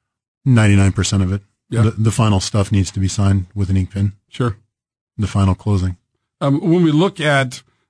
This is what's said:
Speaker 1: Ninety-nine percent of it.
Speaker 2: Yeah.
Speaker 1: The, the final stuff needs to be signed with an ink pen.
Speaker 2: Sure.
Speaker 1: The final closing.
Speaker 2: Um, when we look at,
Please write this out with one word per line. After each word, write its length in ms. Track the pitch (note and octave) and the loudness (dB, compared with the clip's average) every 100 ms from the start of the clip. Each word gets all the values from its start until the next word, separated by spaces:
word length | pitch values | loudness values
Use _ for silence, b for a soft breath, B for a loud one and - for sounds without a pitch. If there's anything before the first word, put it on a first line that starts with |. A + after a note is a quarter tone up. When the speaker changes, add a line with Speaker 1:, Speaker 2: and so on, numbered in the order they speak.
| _ _ _ _ C3+ | _ _ _ _ 2
Speaker 1:
Ninety-nine 460 | A#2+ G#2 G2+ G2 | 4 4 4 2
percent 300 | F#2+ F#2 G2 | 0 -2 0
of 80 | F#2 | -2
it. 120 | G2 - _ _ | -4 -8 _ _
Speaker 2:
Yeah. 140 | A#2 | 0
Speaker 1:
The, 80 | A2 | 0
the 200 | G#2 A2 | 0 -2
final 300 | G#2+ A2 G2+ | 0 0 0
stuff 320 | - G#2+ G2 | 0 -2 0
needs 180 | G2+ F#2 | 0 0
to 80 | G2+ | -2
be 60 | F#2+ | -4
signed 400 | - G2 G2 F2+ | 0 0 0 -2
with 140 | G#2 F#2 | -6 -2
an 80 | F#2+ | -2
ink 160 | F2+ | -2
pen. 220 | G2+ G2+ - _ | -4 -4 -4 _
Speaker 2:
Sure. 280 | - B2 - _ _ _ _ _ - | -6 -6 -6 _ _ _ _ _ -8
Speaker 1:
The 80 | G2+ | -4
final 280 | G2+ F#2+ | 0 0
closing. 440 | F2+ G#2 G2 F#2 F2+ _ _ _ _ | 0 -2 -2 -2 -6 _ _ _ _
Speaker 2:
Um, 180 | C#3+ C#3+ | -2 0
when 220 | F3+ F3 | 2 2
we 80 | E3 | 2
look 300 | D3+ F#3+ - | 2 0 -2
at, 420 | D3+ C#3 C3 - _ _ | -2 0 -2 -8 _ _